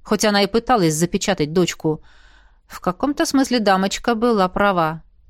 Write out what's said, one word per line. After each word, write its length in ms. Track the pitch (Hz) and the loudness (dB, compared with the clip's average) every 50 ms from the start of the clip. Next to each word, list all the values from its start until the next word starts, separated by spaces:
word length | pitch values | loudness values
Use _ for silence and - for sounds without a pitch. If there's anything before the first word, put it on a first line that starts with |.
| - | -6
хоть 200 | - 220 - - | -4 -2 0 0
она 180 | 214 208 202 202 | 2 2 2 0
и 40 | |
пыталась 480 | 190 - 233 226 - 254 226 175 160 156 | 0 0 -2 0 2 2 2 2 2 0
запечатать 580 | 156 175 175 - 190 - - 190 - 151 147 156 | 0 -2 -2 -2 -2 -2 -2 -2 -2 -2 -2 0
дочку. 500 | 185 175 165 - - - 160 156 - - - - - - - - - - - _ _ _ | 0 0 0 -2 -4 -4 -4 -4 -4 -8 -16 -20 -20 -20 -20 -20 -20 -20 -20 _ _ _
В 140 | _ - - | _ -20 -8
каком-то 460 | - 185 170 - - 277 285 - 330 | -6 -6 -4 -2 -2 -4 -2 -2 -2
смысле 320 | - - 269 269 - 247 247 | 0 0 0 0 2 0 0
дамочка 560 | 214 202 190 185 190 202 - - - - 240 | 2 2 2 2 2 -2 -4 -4 -2 -2 -2
была 340 | 214 226 247 233 208 185 180 | 0 0 2 2 2 0 0
права. 540 | 185 - 202 202 190 175 165 156 160 160 - - _ _ - - | 0 0 0 2 2 2 0 -2 -2 -6 -12 -18 _ _ -20 -12